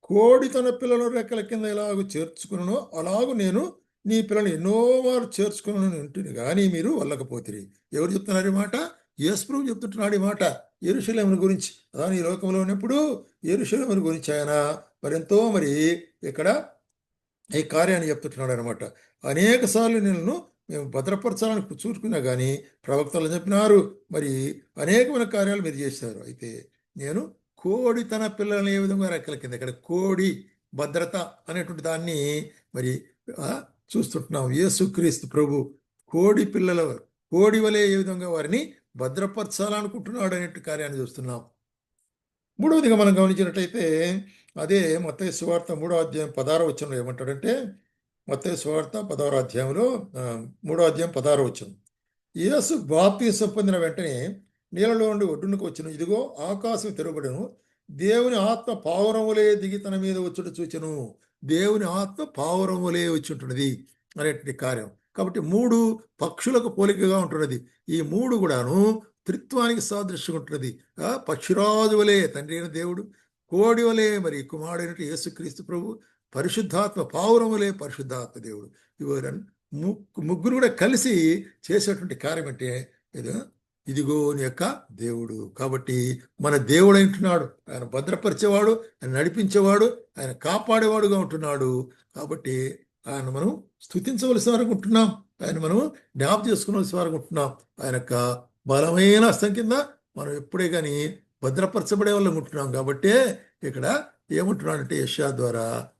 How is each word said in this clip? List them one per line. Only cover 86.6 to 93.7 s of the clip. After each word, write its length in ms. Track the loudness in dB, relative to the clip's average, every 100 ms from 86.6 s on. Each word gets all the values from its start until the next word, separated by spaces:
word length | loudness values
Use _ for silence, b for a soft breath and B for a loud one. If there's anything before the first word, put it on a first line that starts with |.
| 6 8 10 10
అంటున్నాడు, 720 | 8 4 2 2 0 _ -16
ఆయన 120 | -12
భద్రపరిచేవాడు, 1000 | -6 -6 -4 -2 0 2 2 6 4 2 B _
ఆయన 100 | -4
నడిపించేవాడు, 840 | 0 0 0 2 4 6 6 4 2 -14 -8
ఆయన 140 | -8
కాపాడేవాడుగా 880 | -4 -2 -2 2 4 4 4 4 2
ఉంటున్నాడు. 720 | 0 -4 -2 0 0 -2 -6 b b -12
కాబట్టి 640 | -8 -8 -6 -4 -6 -10 _ _ -10
ఆయన 220 | -8 -6
మనం 340 | -2 -2 -2 -12